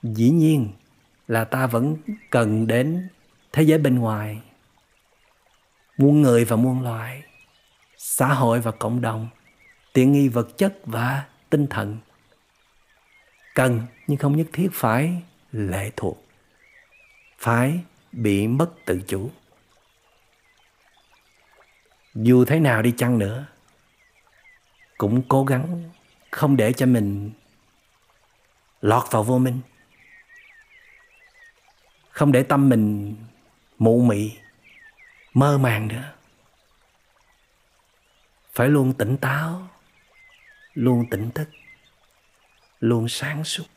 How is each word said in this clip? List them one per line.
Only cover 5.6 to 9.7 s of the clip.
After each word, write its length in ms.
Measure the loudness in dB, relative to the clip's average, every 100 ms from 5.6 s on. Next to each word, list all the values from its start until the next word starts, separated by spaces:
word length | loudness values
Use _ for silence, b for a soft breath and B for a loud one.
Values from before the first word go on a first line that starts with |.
| _ _ _ 2
muôn 260 | 4 6
người 220 | 6 4
và 120 | 2 0
muôn 260 | 0 0
loài, 400 | -4 -8 -12 -16 -20 _ _ _ _ _ _ _
xã 280 | -10 -2 0
hội 340 | 2 2 0
và 120 | -2
cộng 280 | -4 -4 -2
đồng, 280 | -4 -6 -10 _ _ _ _